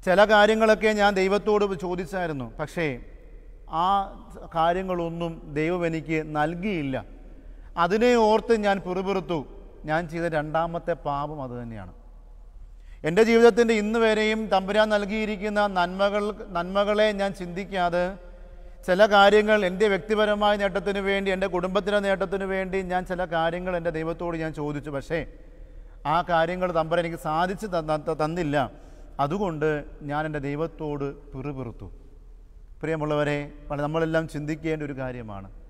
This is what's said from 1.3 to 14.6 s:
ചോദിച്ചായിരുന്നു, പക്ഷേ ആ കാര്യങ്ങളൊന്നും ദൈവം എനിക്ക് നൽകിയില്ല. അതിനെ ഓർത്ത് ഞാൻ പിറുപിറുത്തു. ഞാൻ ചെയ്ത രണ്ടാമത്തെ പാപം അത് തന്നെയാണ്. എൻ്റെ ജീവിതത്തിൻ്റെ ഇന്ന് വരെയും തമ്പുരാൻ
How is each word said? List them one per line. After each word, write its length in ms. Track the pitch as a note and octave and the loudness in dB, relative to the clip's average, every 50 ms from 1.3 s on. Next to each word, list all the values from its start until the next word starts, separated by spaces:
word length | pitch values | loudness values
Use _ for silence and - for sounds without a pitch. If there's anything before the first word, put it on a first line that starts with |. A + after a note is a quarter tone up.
| G3 G#3 - G#3+ G#3+ G#3 G#3 G3+ F#3+ E3 F#3 | 2 2 2 2 2 2 2 0 -2 -4 -4
ചോദിച്ചായിരുന്നു, 600 | F3+ F3+ F3+ G3 D#3+ F#3+ F#3 F3+ E3 D#3 C#3 B2+ A2+ - - | -6 -4 -4 -6 -6 -4 -4 -4 -4 -4 -6 -8 -10 -8 -8
പക്ഷേ 280 | D#3 D3 - F#3 E3+ D3+ C3 A#2 A2 - - - - - - - - - - - - - - D#3+ E3+ | -8 -6 -4 -4 -2 -2 -4 -6 -10 -16 -20 -20 -20 -20 -20 -20 -20 -20 -20 -20 -16 -8 -2 0 2
ആ 20 | F#3 G3+ G3+ G3 - - G#3 - - - - - - - | 2 2 0 0 -4 -10 -18 -18 -18 -18 -16 -16 -8 -2
കാര്യങ്ങളൊന്നും 800 | E3 D#3+ E3+ F3 F#3 F#3+ F#3 F3+ F3 E3+ E3 E3 E3+ E3+ E3+ E3 E3 - D3+ D3 C#3+ | 2 2 2 2 0 0 -2 -2 -2 -2 -4 -4 -4 -6 -6 -6 -8 -14 -8 -4 -2
ദൈവം 220 | D#3 D#3+ F3+ F3+ F3 E3 | 0 0 0 0 -2 -2
എനിക്ക് 280 | D#3+ D#3+ C#3+ C#3+ D#3+ D#3 D#3 D#3 D3+ D3+ | -2 -4 -4 -2 -2 -2 -2 -2 -2 -2
നൽകിയില്ല. 580 | D3+ D#3 E3+ E3+ F3+ G#3+ G3+ E3+ D3 C#3 C3 B2 G2+ - - - - - - - - - - - - - - - E3+ | -2 -2 -2 -4 -4 -4 -4 -2 -4 -4 -4 -6 -6 -10 -16 -18 -18 -18 -18 -18 -18 -18 -18 -18 -18 -12 -2 0 2
അതിനെ 260 | F3 F#3 G#3+ A3+ B3 B3 A#3+ A3 G#3+ | 2 4 4 4 6 6 6 6 6
ഓർത്ത് 240 | G#3+ A3 G#3+ A3 A#3 A3 G#3 | 4 4 4 4 2 2 4
ഞാൻ 120 | G3+ G3 G3 E3 | 2 2 0 0
പിറുപിറുത്തു. 520 | F3+ F3+ F#3 G3 F#3 G3+ F#3+ F3+ - F3 D#3+ B2+ - - - - - - - - D3+ | -4 -4 -2 0 0 0 -2 0 -2 -2 -4 -4 -6 -12 -18 -18 -20 -20 -14 -6 -2
ഞാൻ 120 | D#3 D#3+ F3 D#3+ | -2 -2 -2 -2
ചെയ്ത 140 | D#3 E3+ E3 E3+ D#3+ D#3 | -6 -4 -2 0 0 -2
രണ്ടാമത്തെ 540 | D3 D#3 D3+ D#3+ E3 E3+ E3+ E3+ D3 - E3+ - - | -2 0 0 0 0 0 -2 -6 -2 -2 -4 -2 -2
പാപം 340 | D3+ C#3+ C#3 C#3+ D3 D#3 D3+ C3+ | -4 -4 -2 -4 -4 -6 -8 -8
അത് 80 | B2+ A#2+ A#2+ | -8 -8 -10
തന്നെയാണ്. 320 | A#2+ A#2 A2+ G#2+ F#2+ F2 E2 - - - - - - - - - - - - - - - - - - - - - - D3 | -10 -10 -10 -12 -12 -14 -16 -18 -20 -20 -20 -20 -20 -20 -20 -20 -20 -20 -18 -18 -18 -18 -18 -20 -18 -18 -18 -6 -4 -2
എൻ്റെ 160 | E3+ F#3 A3+ A3 | 4 4 4 6
ജീവിതത്തിൻ്റെ 440 | A#3 A3+ A#3 A#3 A3+ A#3 A#3+ A3+ A3+ G#3+ G#3 | 8 8 8 8 8 8 4 4 4 2 2
ഇന്ന് 160 | G#3 A3 A#3 A3+ | 0 0 2 4
വരെയും 380 | A3 A3 G#3+ G#3+ G#3+ A3 A3 A3 G3+ | 4 4 4 2 0 0 -2 -2 2
തമ്പുരാൻ 360 | G3 F#3+ | 2 0